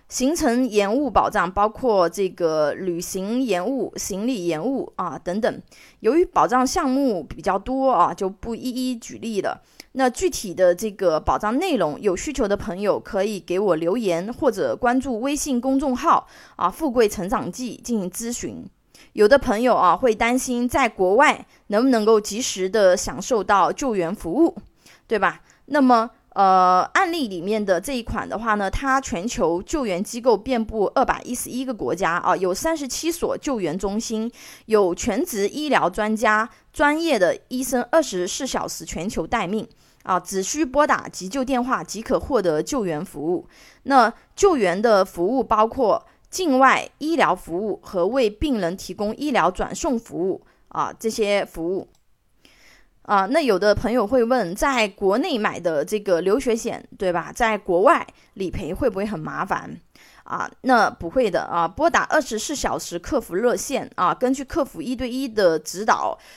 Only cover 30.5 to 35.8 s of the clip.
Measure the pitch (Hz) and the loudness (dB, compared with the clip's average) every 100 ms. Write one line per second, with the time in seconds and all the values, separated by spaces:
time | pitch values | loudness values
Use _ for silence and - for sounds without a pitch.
30.5 | 240 220 220 190 277 220 - - 247 - | -2 -2 -2 0 2 0 0 -4 -8 -8
31.5 | 247 262 214 127 170 175 170 - 160 185 | -8 -6 -4 -4 0 0 0 0 0 0
32.5 | 180 320 330 269 - 320 330 180 92 302 | -2 -2 -4 -6 -6 -6 -4 -4 -4 -4
33.5 | 240 165 180 202 214 - 220 226 - - | -4 -2 -2 -4 -4 -4 -6 -6 -10 -20
34.5 | - - 214 185 175 240 208 349 208 202 | -20 0 4 4 0 -2 -2 -2 -2 -2
35.5 | - 302 226 | -2 0 2